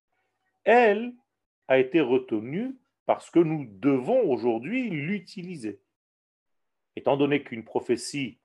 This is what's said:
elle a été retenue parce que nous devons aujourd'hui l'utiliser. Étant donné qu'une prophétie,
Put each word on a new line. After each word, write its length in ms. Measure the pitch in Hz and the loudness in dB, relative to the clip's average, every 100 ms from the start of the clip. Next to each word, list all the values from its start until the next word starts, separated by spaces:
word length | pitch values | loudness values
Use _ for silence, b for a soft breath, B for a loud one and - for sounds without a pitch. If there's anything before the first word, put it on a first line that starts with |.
| _ _ _ _ _ _ - | _ _ _ _ _ _ 4
elle 500 | 240 233 208 240 240 _ _ _ _ - | 6 6 2 -4 -12 _ _ _ _ 0
a 100 | 131 | 2
été 220 | 131 165 | 4 2
retenue 760 | 127 131 127 110 113 165 262 262 _ _ - | 2 2 0 -6 -4 -6 -8 -10 _ _ -2
parce 240 | - - | -2 0
que 100 | - | 2
nous 260 | 165 156 123 | 2 0 -6
devons 640 | 95 131 135 135 254 196 | -4 0 0 2 0 2
aujourd'hui 600 | 120 120 113 135 254 240 | 0 0 -2 -2 -6 -4
l'utiliser. 920 | 156 147 208 - 190 175 170 107 101 _ _ _ _ _ _ _ _ _ _ _ - | -6 -4 -6 -8 -14 -12 -10 -10 -12 _ _ _ _ _ _ _ _ _ _ _ -8
Étant 180 | - 139 | -2 0
donné 280 | 143 143 | 2 0
qu'une 200 | - 113 | -4 -14
prophétie, 760 | 107 127 - 117 - 143 123 - | -6 -6 -2 -4 -4 -8 -8 -12